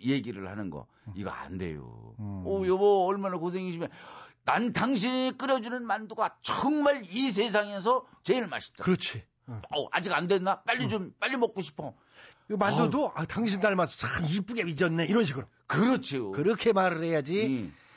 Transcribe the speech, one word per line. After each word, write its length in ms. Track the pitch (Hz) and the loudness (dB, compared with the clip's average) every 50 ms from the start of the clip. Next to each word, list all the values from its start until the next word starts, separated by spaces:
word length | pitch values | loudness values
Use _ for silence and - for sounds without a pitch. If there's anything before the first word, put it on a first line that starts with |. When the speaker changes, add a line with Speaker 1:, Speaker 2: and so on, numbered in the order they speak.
| 98 | 0
Speaker 1:
얘기를 440 | 127 139 139 104 120 104 98 95 90 | 0 0 0 0 -4 -8 -8 -8 -8
하는 200 | 101 107 101 90 | -8 -8 -8 -8
거. 160 | 73 69 - - _ _ - 110 | -8 -10 -12 -14 _ _ -16 -14
Speaker 2:
음. 60 | 92 | -10
Speaker 1:
이거 160 | 92 101 95 | -8 -8 -8
안 260 | - - - - 92 90 | -8 -8 -10 -8 -8 -6
돼요. 580 | 92 85 78 71 64 58 57 57 55 - 113 - | -6 -6 -6 -8 -10 -14 -16 -18 -18 -18 -14 -10
Speaker 2:
음. 240 | 107 101 101 95 92 | -8 -8 -6 -6 -4
Speaker 1:
"오, 220 | - 196 196 190 180 | -2 -2 0 2 2
여보, 400 | 185 190 202 208 202 196 180 185 | 2 4 6 6 6 6 4 2
얼마나 300 | 196 202 196 190 180 165 | 0 0 -2 -4 -4 -4
고생이시면 520 | 165 180 175 190 185 185 170 165 170 - - - - - - - - - - _ - | -4 -4 -4 -4 -4 -4 -6 -4 -6 -6 -8 -10 -20 -18 -18 -18 -20 -20 -20 _ -2
난 260 | 131 135 180 233 240 | 0 0 2 2 0
당신이 680 | - - 208 254 277 202 185 254 254 254 254 262 190 165 | 0 0 2 2 2 2 2 2 2 0 0 0 -2 -2
끓여주는 460 | 254 269 269 254 214 - 240 254 240 | 0 0 0 0 0 -2 -6 -6 -4
만두가 520 | 226 196 214 220 190 - - 208 170 - _ | -4 -4 -4 -4 -6 -4 -2 -2 -2 -2 _
정말 600 | - - - - - 269 302 302 285 285 285 269 208 | -4 -2 0 2 2 2 4 4 4 4 4 2 0
이 260 | 170 185 240 269 269 | -6 -2 0 0 2
세상에서 760 | 185 196 233 233 190 208 208 208 202 196 180 226 254 247 247 - - _ - | 2 2 2 2 2 2 0 0 -4 -2 2 2 2 2 0 -6 -18 _ 0
제일 220 | - 233 254 226 175 | 2 2 2 2 -2
맛있다." 360 | 127 110 - - _ - - | -4 -8 -8 -10 _ -4 2
Speaker 2:
그렇지. 400 | 185 185 - - - - 113 - _ _ _ _ - | 2 2 2 2 -2 -6 -8 -12 _ _ _ _ -12
응. 120 | 120 107 - - 151 | -12 -12 -10 -6 -4
Speaker 1:
"어, 120 | 151 123 - | -4 -2 0
아직 200 | - 160 175 185 156 | 0 -2 0 0 0
안 140 | 147 175 175 | 0 2 4
됐나? 340 | 196 185 180 190 185 - | 2 2 2 2 -2 -2
빨리 220 | - - 233 247 254 | 0 -2 -2 0 0
Speaker 2:
응. 60 | 196 | 0
Speaker 1:
좀, 240 | 220 208 185 - - - | 0 -2 -4 -4 -8 -4
빨리 180 | 202 240 262 254 | -4 -2 0 2
먹고 240 | 240 226 - 196 | 0 0 0 -2
싶어." 340 | 180 - - - 151 131 - _ _ _ _ - - - - _ _ - | -8 -8 -8 -10 -10 -10 -12 _ _ _ _ -20 -20 -20 -20 _ _ -4
Speaker 2:
이 20 | 208 | -2
만두도 500 | 190 202 202 - - 233 - - 285 285 | 0 2 2 4 4 2 2 2 0 0
Speaker 1:
어우. 60 | 196 - | -2 -2
Speaker 2:
"아, 100 | - 165 | -4 -6
당신 340 | - - 214 233 214 196 190 | -4 -2 -2 0 0 0 2
닮아서 360 | 196 214 196 185 170 - - - | 2 2 2 2 0 0 -2 -6
참 280 | - 113 - - 170 147 | -6 -4 -4 -2 -2 0
이쁘게 360 | 170 208 180 - 240 233 180 | 0 0 -2 -4 -4 -4 -4
빚었네." 420 | 175 156 135 185 165 160 165 165 | -2 0 0 0 2 2 2 2
이런 200 | 165 202 240 220 | 2 4 4 2
식으로. 220 | 143 127 131 120 - _ _ _ | 2 0 -4 -8 -12 _ _ _
Speaker 1:
그렇죠. 680 | - - 151 214 254 262 - - - 139 131 113 98 | -2 0 2 4 4 4 2 0 -2 -4 -4 -4 -4
Speaker 2:
그렇게 400 | 95 - 151 202 226 - - 226 | -2 0 2 2 2 2 2 2
말을 300 | 202 190 185 180 170 160 | 4 4 4 2 2 0
해야지. 440 | 165 165 165 151 135 139 185 208 226 - | 0 0 0 0 0 0 0 0 0 0
Speaker 1:
음. 260 | 135 120 101 76 71 - _ - - | 0 -2 -4 -6 -10 -14 _ -20 -18